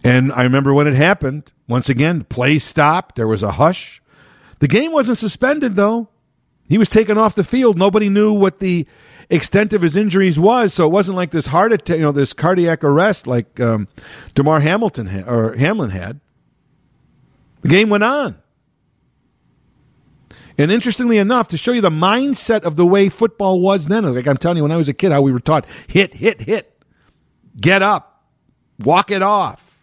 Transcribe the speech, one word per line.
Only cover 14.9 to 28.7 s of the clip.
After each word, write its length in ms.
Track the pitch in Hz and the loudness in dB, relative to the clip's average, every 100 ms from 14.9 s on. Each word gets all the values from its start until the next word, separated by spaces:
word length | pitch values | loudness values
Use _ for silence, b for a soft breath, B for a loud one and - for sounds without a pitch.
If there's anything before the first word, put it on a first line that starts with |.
| - 101 | -6 -10
ha-, 240 | 98 95 | -10 -4
or 240 | 120 113 113 | -2 -2 -2
Hamlin 360 | 143 220 131 | -2 -2 -6
had. 280 | 92 90 139 _ _ _ _ _ _ _ _ _ _ _ _ _ _ | -8 -12 -16 _ _ _ _ _ _ _ _ _ _ _ _ _ _
The 80 | - | 2
game 200 | 175 214 | 2 4
went 140 | 208 | 2
on. 340 | 214 285 254 85 _ _ _ _ _ _ _ _ _ _ _ _ _ _ _ _ _ _ _ B B B | 0 -2 -4 -8 _ _ _ _ _ _ _ _ _ _ _ _ _ _ _ _ _ _ _ B B B
And 140 | 151 | 0
interestingly 460 | 226 247 214 240 220 | 2 -2 -2 0 2
enough, 300 | 196 247 226 | 2 0 -2
to 80 | 165 | -4
show 140 | - | -2
you 100 | 247 | 0
the 80 | 196 | 0
mindset 720 | 156 180 233 277 269 - 220 | 0 0 0 -2 -4 -2 -2
of 140 | 175 151 | -2 0
the 100 | 175 | 2
way 240 | 196 196 | 4 2
football 500 | - 226 _ 190 185 | 0 -4 _ -2 0
was 280 | 185 196 147 | 0 0 0
then, 160 | 214 190 | -2 -2
like 140 | 123 127 | -2 -2
I'm 100 | 135 | -2
telling 200 | 170 175 | -2 0
you, 60 | |
when 80 | 147 | 0
I 60 | 165 | 0
was 120 | 143 | -2
a 40 | |
kid, 180 | 135 190 | -2 0
how 100 | 143 | 2
we 100 | 139 | 2
were 80 | 123 | 0
taught: 260 | 131 151 - B B | 0 -2 -2 B B
hit, 280 | 180 196 - | -2 -2 -2
hit, 260 | 175 208 | -4 -4
hit, 420 | 107 208 - _ _ _ _ _ _ _ _ - | -6 -6 -6 _ _ _ _ _ _ _ _ -4
get 220 | 127 196 | 0 2
up, 420 | 196 196 _ _ _ _ _ _ _ | 2 -2 _ _ _ _ _ _ _